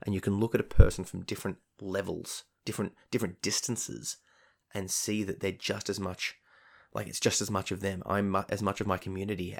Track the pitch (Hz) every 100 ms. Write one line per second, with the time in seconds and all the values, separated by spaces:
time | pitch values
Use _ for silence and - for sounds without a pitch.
0 | - 95 101 101 113 95 - - 107 -
1 | 92 92 90 101 98 - _ - 101 95
2 | 92 85 85 - - _ - 107 101 -
3 | _ 113 104 98 - - - 113 - 57
4 | - - _ _ _ _ _ 104 95 -
5 | - 107 95 - 98 92 - 104 - 98
6 | 95 92 - - _ - - - - -
7 | 104 - 117 - 101 98 - 95 98 92
8 | - 101 101 95 101 101 104 98 101 92
9 | - 95 98 92 87 -